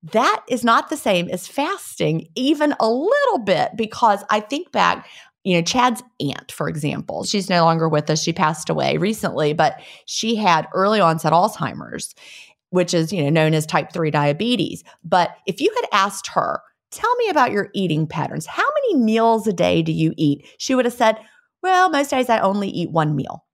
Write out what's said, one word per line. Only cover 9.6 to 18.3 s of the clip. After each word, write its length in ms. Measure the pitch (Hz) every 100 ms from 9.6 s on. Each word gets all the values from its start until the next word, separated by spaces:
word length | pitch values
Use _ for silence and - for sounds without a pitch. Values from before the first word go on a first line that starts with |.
| 156 - - -
she 300 | - - 220 220
had 320 | 202 160 156
early 260 | - 190 214
onset 320 | 170 160 160
Alzheimer's, 840 | 160 208 - 135 - 62 - - - - - - _ _
which 220 | 180 175
is, 200 | 175 160
you 100 | 196
know, 80 | 143
known 240 | 165 156
as 100 | 156 156
type 260 | 165 -
three 180 | 175 156
diabetes. 760 | 151 147 151 226 240 - - - _
But 320 | 170 185 170 - -
if 140 | -
you 120 | 330 466
had 120 | -
asked 340 | 208 202 202 -
her, 320 | - - - _ _ _
"Tell 240 | - 453 494
me 120 | 453
about 220 | 311 254
your 180 | 202 -
eating 340 | - 185 156 156
patterns. 400 | 160 139